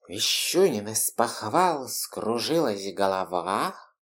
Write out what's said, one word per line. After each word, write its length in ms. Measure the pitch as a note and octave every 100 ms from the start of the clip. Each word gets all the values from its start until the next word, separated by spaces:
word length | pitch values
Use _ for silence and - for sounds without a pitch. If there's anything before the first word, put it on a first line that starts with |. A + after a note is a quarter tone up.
| -
Вещунин 800 | G2 - - - E3+ F#3+ A2 G#2
из 240 | A2 -
похвал 760 | - A#2 - A2 C#3+ F3+ D3+ B2
скружилась 1040 | - - - - A#2 A2+ D#3+ C#3+ G2+ G2
голова 800 | F2 G2 F#2+ F#2 F#2 E2+ G#2 E3+ - - _